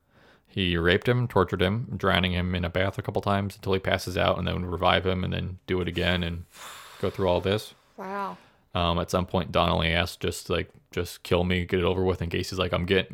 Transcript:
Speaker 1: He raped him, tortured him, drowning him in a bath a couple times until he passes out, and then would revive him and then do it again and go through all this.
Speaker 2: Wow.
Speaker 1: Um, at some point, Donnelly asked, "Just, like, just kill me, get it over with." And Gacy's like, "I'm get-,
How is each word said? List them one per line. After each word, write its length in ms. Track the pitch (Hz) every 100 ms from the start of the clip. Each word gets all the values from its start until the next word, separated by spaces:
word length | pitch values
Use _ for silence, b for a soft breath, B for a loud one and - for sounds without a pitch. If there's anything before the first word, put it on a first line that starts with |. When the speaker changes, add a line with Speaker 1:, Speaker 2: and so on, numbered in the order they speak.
| b b b b _
Speaker 1:
He 300 | - 92 85
raped 320 | 85 98 -
him, 200 | 123 120
tortured 320 | 98 90 92
him, 320 | 90 110 127 101
drowning 360 | 95 92 92
him 220 | 90 90
in 100 | 90
a 60 | 87
bath 280 | 92 95 -
a 40 |
couple 180 | - 101
times 340 | 101 98 98 -
until 160 | 98
he 60 | 95
passes 380 | 95 92 - 90
out, 220 | 92 92
and 80 | 90
then 80 |
would 160 | 87 90
revive 340 | 85 90 92
him 200 | 90 92
and 80 | 92
then 260 | 90 90 92 -
do 140 | 92
it 80 | 90
again 340 | 90 87 87
and 220 | 85 85 - B B B B -
go 100 | 98
through 180 | - 95
all 120 | 90
this. 340 | 92 104 - - _ -
Speaker 2:
Wow. 420 | 190 202 196 175 b b _
Speaker 1:
Um, 240 | 90 85 85
at 120 | 85
some 160 | 92 87
point, 240 | 92 82
Donnelly 400 | 87 85 85 82
asked, 280 | 82 87 -
"Just, 280 | 90 - -
like, 220 | 87 87 - _
just 300 | - 87 -
kill 200 | - 90
me, 200 | 90 90 87
get 140 | 92
it 40 |
over 200 | 87 92
with." 160 | 92 90
And 80 | 85
Gacy's 280 | 92 90 92
like, 140 | 90
"I'm 140 | 90 87
get-, 220 | 95 -